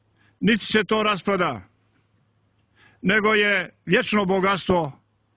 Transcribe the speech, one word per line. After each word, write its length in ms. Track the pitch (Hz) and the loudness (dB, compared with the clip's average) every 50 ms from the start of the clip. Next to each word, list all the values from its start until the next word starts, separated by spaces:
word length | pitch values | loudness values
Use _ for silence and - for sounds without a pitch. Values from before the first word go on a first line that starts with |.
| _ _ _ _ _ _ _ _ | _ _ _ _ _ _ _ _
niti 260 | - 190 233 196 - | 0 0 0 0 0
se 180 | - - 214 196 | 0 0 0 0
to 200 | - 220 220 208 | 0 -2 -2 0
raspada, 580 | 214 208 165 - 202 196 185 180 151 123 98 - - _ _ _ _ _ _ _ _ _ _ _ _ _ _ _ _ _ _ _ _ _ _ _ _ _ _ | -2 -2 -2 -2 -2 -2 -2 -2 -4 -4 -8 -12 -18 _ _ _ _ _ _ _ _ _ _ _ _ _ _ _ _ _ _ _ _ _ _ _ _ _ _
nego 320 | - 185 208 220 202 214 214 | -2 0 2 2 2 2 2
je 360 | 208 208 208 202 185 165 - - _ _ | 2 2 2 0 -2 -4 -6 -12 _ _
vječno 400 | 165 180 247 196 - 214 208 196 | 0 0 0 0 0 0 0 0
bogatstvo 680 | 180 190 190 180 196 202 170 - - 185 175 156 139 - - _ _ _ _ _ _ _ | 0 0 0 2 0 0 -2 -2 0 0 0 0 -4 -8 -14 _ _ _ _ _ _ _